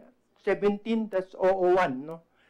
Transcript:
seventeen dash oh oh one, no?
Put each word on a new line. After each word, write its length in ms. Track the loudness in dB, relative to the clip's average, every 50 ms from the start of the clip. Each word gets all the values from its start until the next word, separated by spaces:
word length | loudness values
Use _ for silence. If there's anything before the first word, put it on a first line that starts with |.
| -16 -20 _ _ _ _ _ _ _
seventeen 640 | -2 -2 0 0 -2 -2 -2 -4 -4 -2 -2 -2 -2
dash 240 | -4 -4 -4 -4 -6
oh 160 | 0 0 2
oh 240 | 2 2 2 4 4
one, 320 | 4 2 0 -2 -6 -10
no? 160 | -12 -14 -16 -18 _ _ _ _